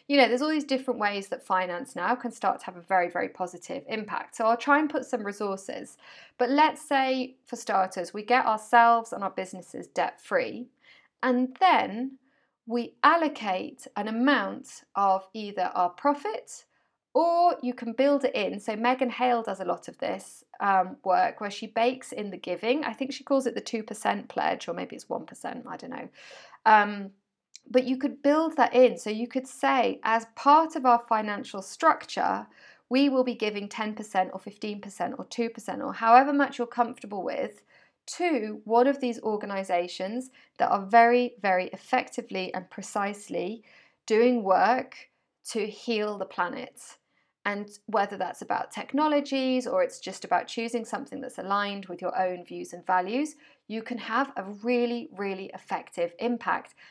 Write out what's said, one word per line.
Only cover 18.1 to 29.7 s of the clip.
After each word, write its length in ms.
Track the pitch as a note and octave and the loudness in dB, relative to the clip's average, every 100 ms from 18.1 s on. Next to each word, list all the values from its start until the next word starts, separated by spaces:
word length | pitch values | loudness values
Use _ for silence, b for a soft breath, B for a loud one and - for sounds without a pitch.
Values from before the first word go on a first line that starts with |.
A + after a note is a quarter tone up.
| C#4+ | 4
it 100 | C4 | 0
in. 260 | - F#3+ G3+ | -2 -2 -4
So 160 | - G#3+ | -6 -2
Megan 340 | A#3+ C4 B3+ | 0 0 -2
Hale 320 | - B3+ A#3 | 0 0 0
does 180 | A3+ F#3+ | -2 -6
a 40 | |
lot 240 | F#3 - - | -4 -6 -8
of 100 | - | -8
this, 460 | - F#3+ - - _ - | -6 -6 -10 -20 _ -4
um, 360 | G3+ F#3+ F#3 - | 2 4 2 -2
work 360 | F#3+ F3+ F#3 - | 2 4 2 0
where 100 | G#3 | -8
she 160 | G3+ G#3+ | -8 -6
bakes 460 | - A#3+ C4 - | 0 0 0 -8
in 180 | - G#3 | -10 -8
the 60 | F#3 | -8
giving. 480 | - F3 A3 C#4 | -6 -4 0 0
I 80 | D4 | -2
think 200 | A3 C4+ | -4 -6
she 120 | C#4 | -8
calls 220 | - C4+ C4 | 0 0 0
it 80 | |
the 60 | - | -4
two 220 | - A3+ | -6 -6
percent 460 | G#3+ G3+ G#3 G3+ G3 | -8 -4 -2 -2 -4
pledge, 400 | - - - - | -2 0 -2 -4
or 60 | |
maybe 200 | F3 F3+ | -8 -8
it's 140 | - - | -12 -8
one 180 | - - | -8 -8
percent, 380 | - - - - | -12 -12 -12 -12
I 80 | E3 | -14
don't 140 | - | -12
know. 180 | - - B B B B B - | -12 -14 B B B B B 6
Um, 440 | G#3+ G#3 G#3 G3 - _ _ _ - - | 8 6 -2 -10 -14 _ _ _ -20 0
but 160 | B3 | 2
you 120 | B3+ C4 | 2 0
could 260 | C4+ A3 | -2 0
build 340 | C#4 D4+ D#4+ D#4 | 2 4 2 2
that 180 | A#3+ | 4
in. 220 | B3 B3+ F3+ | 6 6 6
So 140 | G#3+ | -4
you 160 | G#3 A#3+ | -6 -4
could 220 | C4 C4 | -6 -8
say, 520 | - C4+ | -2 0